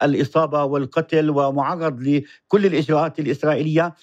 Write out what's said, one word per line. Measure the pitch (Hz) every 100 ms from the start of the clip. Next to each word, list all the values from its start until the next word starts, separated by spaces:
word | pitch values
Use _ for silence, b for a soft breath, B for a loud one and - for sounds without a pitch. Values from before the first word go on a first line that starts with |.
للإصابة | 143 139 139 160 151 147
والقتل | 139 143 131 165 160 160 151
ومعرض | 143 139 139 139 170 160 123
لكل | 135 143 143 - _ 208 196
الإجراءات | - 156 151 160 -
الإسرائيلية، | 151 156 151 135 156 156 170 b